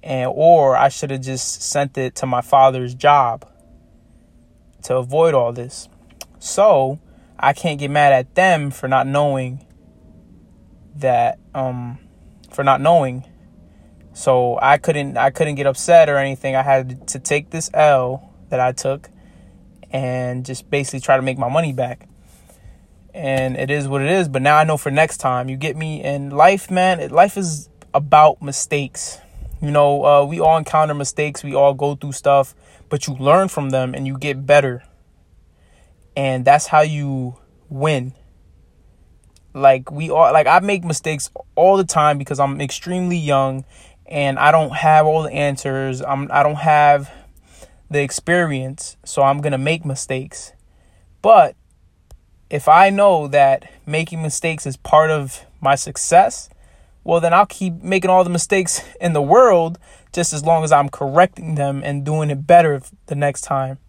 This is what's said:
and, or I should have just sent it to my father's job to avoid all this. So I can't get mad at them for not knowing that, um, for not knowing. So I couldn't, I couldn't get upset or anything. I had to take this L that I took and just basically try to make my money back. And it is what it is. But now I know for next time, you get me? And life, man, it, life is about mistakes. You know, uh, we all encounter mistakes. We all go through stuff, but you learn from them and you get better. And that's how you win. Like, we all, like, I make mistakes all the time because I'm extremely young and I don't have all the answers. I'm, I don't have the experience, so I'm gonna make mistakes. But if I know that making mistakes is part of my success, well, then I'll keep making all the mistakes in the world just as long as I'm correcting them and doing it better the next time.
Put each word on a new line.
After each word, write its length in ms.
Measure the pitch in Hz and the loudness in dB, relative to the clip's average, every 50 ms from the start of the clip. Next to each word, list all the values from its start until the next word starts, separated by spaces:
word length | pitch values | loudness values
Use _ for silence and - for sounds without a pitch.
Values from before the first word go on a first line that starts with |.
| - | -10
and, 280 | - 135 131 123 127 - | -8 -6 -4 -4 -4 -2
or 420 | - 156 165 175 165 143 135 131 | 2 4 6 6 6 6 4 2
I 140 | 123 135 139 | 2 2 0
should 220 | - - - 143 | 0 -2 -8 -8
have 100 | 135 131 | -8 -10
just 400 | 127 131 131 123 - - - - | -8 -8 -8 -8 -8 -10 -10 -10
sent 360 | - - - 147 143 139 _ 143 | -10 -6 -4 -4 -4 -4 _ -8
it 180 | 131 127 _ | -8 -8 _
to 100 | - - | -8 -6
my 160 | 131 127 123 | -4 -4 -4
father's 540 | - - - 135 135 135 131 127 127 123 127 | -2 2 4 6 6 6 6 2 0 -8 -10
job 500 | 127 - 147 147 143 131 120 113 120 - _ _ _ _ _ - - _ _ _ _ _ _ _ _ _ _ _ _ _ _ _ _ _ _ _ _ - | 0 4 4 4 4 4 0 -2 -8 -12 _ _ _ _ _ -20 -20 _ _ _ _ _ _ _ _ _ _ _ _ _ _ _ _ _ _ _ _ -8
to 120 | - 127 | -4 -4
avoid 380 | 131 123 127 139 156 165 165 151 | -4 -4 -2 0 2 2 2 2
all 180 | 131 120 117 | 2 0 -2
this. 380 | 120 123 120 131 - - - - _ _ _ _ _ _ - _ _ - | -4 -8 -12 -14 -16 -18 -20 -20 _ _ _ _ _ _ -20 _ _ -18
So 600 | - - - - 202 214 185 139 135 131 139 156 _ _ - _ _ _ _ - | -14 -8 0 2 4 4 4 4 2 -2 -6 -10 _ _ -20 _ _ _ _ -2
I 160 | - 135 147 | -2 -2 -2
can't 260 | - - 175 151 139 | 0 -4 -6 -6 -4
get 120 | 147 139 | -6 -4
mad 220 | 143 147 147 143 139 | 0 2 4 4 4
at 220 | 127 127 - _ | 4 2 0 _
them 360 | 175 185 190 175 156 147 143 | 2 2 2 2 0 -2 -6
for 160 | 131 - - 131 | -8 -8 -6 -2
not 200 | 135 131 127 135 | 0 0 0 0
knowing 580 | 139 143 147 143 135 135 127 127 127 135 - _ _ _ _ _ _ _ _ - - - _ _ - - _ _ _ _ _ _ - _ - - - | 0 0 0 0 -2 -4 -6 -8 -10 -14 -18 _ _ _ _ _ _ _ _ -20 -20 -20 _ _ -20 -20 _ _ _ _ _ _ -20 _ -20 -20 -16
that, 440 | 147 139 131 123 120 120 117 - - _ _ - | -4 -2 0 0 2 0 -2 -2 -6 _ _ -10
um, 440 | 139 131 127 127 123 123 120 120 135 _ - _ _ _ - - _ - - | -8 -6 -6 -6 -8 -10 -12 -14 -16 _ -20 _ _ _ -20 -20 _ -20 -14
for 120 | - - 143 | -8 -2 2
not 160 | 139 135 131 | 2 2 2
knowing. 460 | 135 156 170 170 143 131 123 127 131 _ _ _ - - _ - - _ _ _ _ _ _ _ - - - | 4 2 4 4 2 0 -6 -10 -14 _ _ _ -20 -20 _ -20 -20 _ _ _ _ _ _ _ -20 -20 -20
So 440 | - - 135 131 127 123 123 120 - | -4 0 2 2 2 2 0 -2 0
I 160 | - 131 143 143 | 2 2 2 2
couldn't, 400 | - - 156 147 143 139 135 113 | 2 -2 -2 -2 -4 -6 -4 0
I 120 | 123 139 | -2 -2
couldn't 260 | 135 - 165 151 147 | 0 -2 -4 -4 -4
get 120 | 135 139 139 | -2 -2 -2
upset 420 | 131 - - - 170 170 160 151 | -2 -2 0 6 6 6 6 6
or 80 | 143 139 | 2 -2
anything. 380 | 139 135 135 131 - 135 131 | -2 -2 -6 -6 -6 -4 -2
I 80 | 131 135 | -2 0
had 440 | 139 135 135 131 127 127 131 - - | 2 0 0 0 -4 -12 -14 -12 -12
to 100 | - 135 | -12 -12
take 300 | - - 147 147 147 _ | -6 -4 -4 -4 -4 _
this 200 | - 160 160 - - | -10 -10 -10 -6 0
L 600 | 151 151 151 143 131 127 123 127 135 - - _ _ - _ | 2 4 4 4 2 0 -2 -6 -10 -12 -20 _ _ -12 _
that 100 | - 127 | -4 -2
I 120 | 127 127 | -2 -2
took 380 | 127 - - 139 135 156 - - _ _ _ - _ - - - _ - _ - _ _ - _ | -4 -4 -6 -6 -6 -6 -10 -20 _ _ _ -20 _ -20 -20 -20 _ -20 _ -20 _ _ -20 _
and 540 | - 131 135 127 127 127 127 123 123 127 127 | -8 -6 -6 -6 -6 -6 -6 -6 -8 -8 -10
just 240 | 131 131 127 - _ | -10 -14 -14 -10 _
basically 300 | - 143 139 - - 135 | -4 -4 -4 -6 -10 -10
try 180 | - - 135 135 | 0 0 2 2
to 40 | |
make 160 | 131 135 127 123 | 2 -2 -4 -4
my 120 | 117 120 | -6 -2
money 240 | 135 156 170 156 131 | -2 -2 -2 -2 -4
back. 340 | 127 127 98 85 - - _ _ _ _ _ - _ _ _ - _ _ - - _ _ _ _ _ _ _ _ | -6 -6 -8 -8 -14 -20 _ _ _ _ _ -20 _ _ _ -20 _ _ -20 -20 _ _ _ _ _ _ _ _
And 440 | - 165 135 135 131 131 131 127 131 | -8 -4 -4 -2 -2 -2 -4 -4 -6
it 120 | 135 131 | -4 -4
is 180 | 143 147 143 139 | -4 -4 -4 -4
what 140 | 139 139 | -4 -4
it 80 | 135 147 | -2 0
is. 180 | 180 196 180 151 | 0 0 -2 -2
But 140 | 135 135 | -4 -2
now 160 | 131 143 151 151 | 2 4 4 4
I 60 | 156 | 4
know 140 | 156 156 147 | 2 0 -4
for 140 | - 151 | -4 -2
next 260 | 135 147 160 160 - - | 0 0 0 0 -2 -6
time, 320 | - 135 127 123 123 131 | -4 -4 -4 -4 -6 -6
you 80 | 131 135 | -8 -8
get 180 | 139 156 131 | -8 -8 -8
me? 260 | 156 160 156 156 151 | -8 -8 -10 -10 -8
And 300 | 127 139 143 143 139 139 | -6 -6 -6 -6 -8 -8
life, 400 | 139 143 156 180 202 196 - - | 2 2 4 4 4 -2 -6 -4
man, 280 | 185 185 180 185 185 170 | -2 0 0 0 0 -2
it, 120 | - - | -6 -2
life 260 | 135 160 185 202 - 202 | 2 2 2 2 2 -6
is 320 | 190 170 156 147 - _ _ _ - _ - | -6 -6 -8 -10 -14 _ _ _ -20 _ -4
about 480 | 135 147 143 - 151 151 151 - _ | -4 -2 4 4 6 6 6 4 _
mistakes. 800 | - 143 131 - - - 156 143 143 127 _ - - - - - _ _ _ - - - - - | -10 -10 -10 -10 -8 -6 -6 -6 -6 -8 _ -14 -14 -14 -16 -18 _ _ _ -18 -16 -16 -12 -8
You 100 | - 147 | -6 0
know, 340 | 147 147 147 143 143 143 131 | 2 4 4 4 2 2 4
uh, 200 | 143 147 143 143 | 4 4 4 4
we 140 | 143 165 170 | 2 -2 0
all 180 | 165 156 160 160 | 2 2 2 2
encounter 360 | 156 - - 156 156 151 147 | 0 -2 0 0 0 0 -2
mistakes. 500 | 147 143 131 - - 151 151 143 - - | -6 -6 -8 -6 -6 -6 -6 -6 -12 -12
We 120 | 143 135 | -6 0
all 180 | 139 139 143 139 | 2 2 2 2
go 220 | 131 143 143 143 | 0 -4 -6 -6
through 160 | 139 - 147 | -6 -10 -12
stuff, 420 | 135 - - 143 139 139 135 - - _ _ _ _ _ - _ | -12 -4 0 2 2 2 2 0 -6 _ _ _ _ _ -10 _
but 180 | - 147 - - | -8 -6 -6 -8
you 80 | 139 | -10
learn 320 | 127 131 139 156 185 196 185 | -4 2 4 4 4 4 0
from 240 | - - 143 135 | -4 -6 -6 -2
them 240 | 131 131 131 127 131 | -2 -2 -2 -4 -6
and 100 | 139 135 | -8 -8
you 120 | 135 135 131 | -8 -8 -8
get 280 | 135 147 139 131 135 | -6 -8 -8 -8 0
better. 380 | 131 147 147 139 131 123 123 _ _ _ _ _ _ _ _ _ _ _ _ _ _ _ _ _ _ _ _ _ _ _ _ _ _ _ | 4 4 4 4 2 -6 -8 _ _ _ _ _ _ _ _ _ _ _ _ _ _ _ _ _ _ _ _ _ _ _ _ _ _ _
And 300 | 143 139 135 131 127 123 | -6 -4 -4 -4 0 4
that's 220 | 135 139 147 - - | 4 4 4 4 2
how 140 | - 156 | 2 2
you 560 | 156 156 151 147 143 139 135 131 127 123 123 _ _ _ _ _ _ _ | 2 2 -2 -6 -6 -6 -6 -6 -8 -10 -12 _ _ _ _ _ _ _
win. 440 | 151 135 143 160 151 131 123 131 131 _ _ _ _ _ _ _ _ _ _ _ _ _ _ _ _ _ _ _ _ _ _ _ _ _ _ _ _ | -10 -4 -2 -2 -2 -2 -4 -8 -14 _ _ _ _ _ _ _ _ _ _ _ _ _ _ _ _ _ _ _ _ _ _ _ _ _ _ _ _
Like, 380 | 135 135 135 135 131 131 - | 2 4 4 4 4 -2 -10
we 200 | 151 143 156 170 | -10 -10 -6 -4
all, 200 | - 156 165 131 | 2 2 2 4
like, 140 | 139 156 151 | 4 2 4
I 140 | 123 156 185 | 4 4 2
make 240 | 185 202 202 190 175 | 2 0 -4 -4 -4
mistakes 480 | 170 156 - _ 160 156 143 - - _ - - _ _ | -6 -6 -6 _ -6 -6 -6 -8 -12 _ -18 -20 _ _
all 220 | - 165 185 196 196 | 2 4 4 4 2
the 60 | 190 | 0
time 360 | 165 - 165 151 151 147 143 | -2 0 0 2 2 0 -2
because 200 | 139 - 147 135 | -4 -8 -4 -2
I'm 220 | 143 139 139 143 | -2 -2 -2 -6
extremely 560 | 143 135 - - - 175 180 185 180 180 175 170 | -8 -10 -10 -12 -10 -8 -6 -6 -4 -4 -4 -4
young 480 | 156 143 143 135 135 135 135 135 135 _ _ _ - - _ _ _ | -2 -2 0 0 0 -2 -4 -8 -12 _ _ _ -20 -20 _ _ _
and 320 | - - 147 143 139 135 - | -12 -6 -4 -4 -4 -2 2
I 140 | 139 147 | 2 4
don't 220 | 156 160 156 143 151 | 4 4 2 0 -4
have 340 | - - 156 156 156 156 156 | -2 2 4 4 6 4 4
all 160 | 156 160 156 | 2 0 -2
the 100 | 156 - | -4 -4
answers. 680 | 147 143 143 139 135 - 139 131 135 135 135 131 127 | -4 -4 -4 -4 -4 -6 -6 -6 -4 -4 -6 -6 -8
I'm, 280 | 135 139 139 135 143 139 | -6 -6 -6 -6 -6 -2
I 120 | - 143 143 | 0 2 2
don't 120 | 147 151 | 2 0
have 560 | 147 151 160 151 147 147 147 147 143 139 - - - - - _ - _ _ _ - - _ _ _ _ _ | -2 0 2 4 4 6 6 4 4 0 -8 -18 -20 -20 -20 _ -20 _ _ _ -20 -20 _ _ _ _ _
the 120 | 147 147 | -4 -4
experience, 960 | 143 135 - - _ - 170 180 170 160 143 131 131 131 135 - - - - _ _ | -2 -2 -6 -10 _ 0 0 0 0 0 -4 -6 -8 -10 -12 -14 -16 -18 -20 _ _
so 200 | - - - 139 | -10 -2 2 2
I'm 180 | 135 143 147 | 2 2 0
gonna 160 | 147 151 139 131 | -2 -4 -4 -2
make 280 | 135 151 165 165 165 | -2 -2 -4 -4 -4
mistakes. 640 | 151 131 131 - - 135 131 131 147 - - - - _ _ _ _ _ _ _ _ _ _ _ _ _ _ - | -8 -8 -8 -8 -8 -8 -8 -8 -12 -16 -20 -20 -20 _ _ _ _ _ _ _ _ _ _ _ _ _ _ 4
But 320 | 214 226 202 165 135 - _ _ _ _ _ _ _ _ _ _ _ - _ _ _ _ _ _ _ | 6 6 6 6 4 0 _ _ _ _ _ _ _ _ _ _ _ -20 _ _ _ _ _ _ _
if 180 | - 147 - - | -8 -4 2 4
I 220 | 151 170 190 196 | 6 6 6 4
know 380 | 196 196 202 202 185 165 151 143 | 4 4 4 4 4 2 -2 0
that 420 | 139 147 139 135 135 - - - _ _ _ | 2 2 4 4 2 0 -4 -14 _ _ _
making 360 | - 151 156 160 160 170 160 | -6 -6 -6 -6 -6 -8 -8
mistakes 460 | 160 156 - - - 165 160 143 - 143 | -8 -8 -8 -6 -6 -6 -6 -6 -8 -10
is 100 | 131 - | -12 -12
part 320 | _ - - 156 160 156 | _ 2 4 4 4 4
of 360 | 156 151 139 131 - - - _ _ _ | 0 -2 -4 -8 -12 -18 -20 _ _ _
my 160 | - 135 139 | 0 0 0
success, 760 | 135 - - 139 - - - 170 175 196 226 - - - _ _ _ _ _ _ _ _ _ _ _ _ - | 0 -2 -10 -10 -10 -4 4 4 4 4 4 -2 -10 -18 _ _ _ _ _ _ _ _ _ _ _ _ -2
well, 140 | 170 170 | -2 0
then 120 | 165 165 170 | 2 2 4
I'll 120 | 185 208 | 2 2
keep 360 | 196 - - 196 185 165 170 | 2 -2 -8 -8 -8 -8 -8
making 280 | - 175 190 190 180 185 | -6 -2 -2 -2 0 2
all 160 | 185 185 185 | 2 2 2
the 40 | 175 | 2
mistakes 520 | 175 170 - - 202 196 185 170 - - - - - - | -2 -4 -4 -2 -2 -2 -2 -2 -6 -8 -10 -14 -16 -6
in 140 | - 175 160 | -4 -2 -2
the 80 | 151 | -2
world 580 | 143 139 175 240 262 240 196 175 165 165 170 - _ _ - _ _ _ | 2 4 6 6 6 6 4 2 2 0 -6 -12 _ _ -20 _ _ _
just 220 | - 175 175 - 160 | -6 -4 -4 -4 -4
as 100 | 151 143 | -4 0
long 220 | 165 165 160 160 | 0 0 0 2
as 80 | 151 151 | 2 2
I'm 160 | 143 143 143 | 2 2 0
correcting 640 | - - 143 139 135 165 180 190 _ - 170 160 160 | -6 -8 -8 -2 2 2 2 2 _ -10 -10 -8 -6
them 260 | 147 143 139 139 139 | -4 -4 -4 -4 -6
and 220 | 135 143 143 143 139 | -6 -6 -8 -6 -4
doing 260 | 147 156 156 156 147 | -4 -4 -2 -2 -4
it 160 | 147 135 147 | -4 -6 2
better 360 | - 170 175 170 160 143 135 - - - _ _ | 6 6 6 6 6 0 -4 -8 -14 -20 _ _
the 100 | - 143 | -10 -6
next 260 | 143 147 143 139 - | -4 -4 -4 -4 -6
time. 360 | - - 147 135 135 131 135 135 _ | -8 -6 -6 -6 -6 -6 -10 -14 _